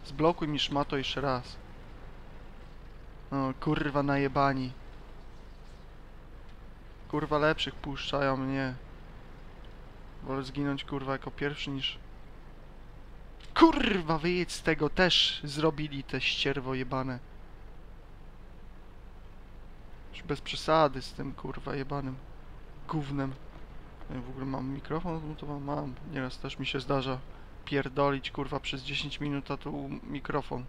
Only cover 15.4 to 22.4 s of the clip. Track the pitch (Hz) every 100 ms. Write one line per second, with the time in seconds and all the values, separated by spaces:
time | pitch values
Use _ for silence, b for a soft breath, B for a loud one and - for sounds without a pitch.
15.4 | 147 139 156 151 151 139 - 131 - -
16.4 | 143 139 131 131 127 131 131 123 - -
17.4 | - - - - - - - - - -
18.4 | - - - - - - - - - -
19.4 | - - - - - - - - - 143
20.4 | - - - 156 151 131 - - 135 -
21.4 | 135 131 139 139 135 143 135 131 - -